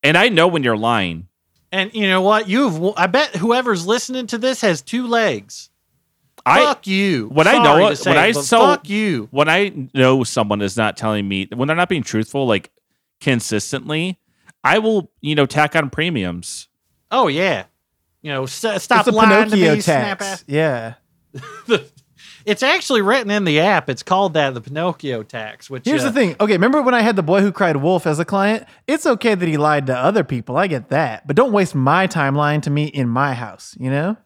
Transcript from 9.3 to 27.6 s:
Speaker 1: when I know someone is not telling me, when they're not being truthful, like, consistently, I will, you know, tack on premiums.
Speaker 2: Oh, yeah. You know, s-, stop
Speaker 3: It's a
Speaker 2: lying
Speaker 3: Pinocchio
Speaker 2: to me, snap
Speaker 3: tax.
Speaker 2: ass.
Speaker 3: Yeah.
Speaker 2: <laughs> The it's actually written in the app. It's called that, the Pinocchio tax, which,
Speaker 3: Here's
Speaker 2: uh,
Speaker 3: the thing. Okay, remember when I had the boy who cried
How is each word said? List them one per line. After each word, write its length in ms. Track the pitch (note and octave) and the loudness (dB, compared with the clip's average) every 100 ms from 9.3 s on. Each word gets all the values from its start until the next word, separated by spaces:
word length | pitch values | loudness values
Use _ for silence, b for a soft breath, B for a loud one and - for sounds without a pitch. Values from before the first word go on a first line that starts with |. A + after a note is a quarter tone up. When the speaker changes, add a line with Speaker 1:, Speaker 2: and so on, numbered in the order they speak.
Speaker 1:
when 180 | C3 D3+ | -2 0
I 240 | E3+ G3+ D#3 C3 | 0 0 -6 -8
know 300 | C3+ B2+ C3 | 2 4 4
someone 360 | A#2+ - G#2 G#2 | 0 -2 -2 -2
is 140 | G2+ G#2 | -2 -2
not 180 | G#2+ - | -4 -2
telling 320 | A2 G#2+ G2 | -4 -2 -2
me, 200 | G2 G2 | -6 -6
when 140 | A#2 C#3 | -6 -4
they're 80 | D#3+ | -2
not 120 | F3+ | -2
being 140 | F3 | -2
truthful, 440 | - G#2+ A2 C#3 C3 | -2 -4 -4 -2 0
like, 240 | G2+ - _ _ _ _ _ | 0 -2 _ _ _ _ _
consistently, 960 | - B2 - G#2+ - C3+ A#2+ D#3 F3+ F3+ _ b b _ | -2 -2 -2 -4 -4 -8 -6 -6 -6 -8 _ b b _
I 160 | - F#3+ | 0 0
will, 300 | A3 G#3+ D#3+ _ | 2 -2 -4 _
you 160 | D3 D3+ | -4 0
know, 100 | C#3 | 0
tack 300 | D3+ D3+ E3 | 2 0 0
on 120 | C#3+ | -4
premiums. 760 | - E3 D3 F2+ F2 - - - _ _ _ _ | -4 -4 -2 -4 -6 -12 -16 -18 _ _ _ _
Speaker 2:
Oh, 160 | B3 G#3 | 0 0
yeah. 360 | C#3+ F#3+ A#2+ - _ _ _ _ _ | 0 0 -2 -6 _ _ _ _ _
You 120 | D3+ | -8
know, 100 | C3+ | -6
s-, 400 | C3 - A3+ G3+ | -6 -6 -6 -6
stop 240 | - A#3 B3+ | 2 2 4
Speaker 3:
It's 20 | |
a 40 | |
Speaker 2:
lying 180 | A3 A3 G3+ | 4 4 4
Speaker 3:
Pinocchio 240 | G#3+ G#3 E3 | 4 4 4
Speaker 2:
to 40 | D3+ | 2
me, 40 | |
snap 380 | - C#3+ B2 G2 | 2 0 0 -6
Speaker 3:
tax. 60 | G3 | -8
Speaker 2:
ass. 180 | F#3+ - | -10 -6
Speaker 3:
Yeah. 460 | C#3+ D#3+ B2 A2+ A2+ _ _ _ | -2 -2 -2 -8 -16 _ _ _
Speaker 2:
<laughs> 340 | C#3 - - - | -18 -18 -18 -4
The 220 | A3 - _ _ _ B B | -4 -4 _ _ _ B B
it's 180 | - G3+ | -4 -2
actually 400 | C4+ F4 - B3 | 0 0 0 0
written 280 | G3 C4 G#3 | 2 0 0
in 140 | G#3 | -2
the 160 | F#3 D3+ | 0 2
app. 280 | F3+ F#3 C#3 | 4 2 0
It's 140 | B2+ | -10
called 320 | - F#3 G3 | -2 0 2
that, 200 | D#3 C#3+ | 0 -2
the 60 | B2 | -4
Pinocchio 640 | A2+ D3 F3+ D#3+ C#3+ A#2+ | -10 -6 -4 -4 -8 -8
tax, 460 | G#2+ A#2+ G#2+ A2 - | -8 -12 -14 -16 -16
which, 140 | C3 | -8
Speaker 3:
Here's 180 | A3 D4+ | -2 -2
Speaker 2:
uh, 80 | C4 | 0
Speaker 3:
the 20 | |
thing. 240 | B3 G3+ D3 | 0 -2 0
Okay, 120 | G#3 | 0
remember 280 | F#3 G#3+ D4 | 2 4 2
when 120 | B3+ | 2
I 60 | B3 | 2
had 140 | A3 G3+ | 2 0
the 60 | |
boy 180 | D#3 G3 | 2 2
who 120 | G3+ | 2
cried 240 | - | 0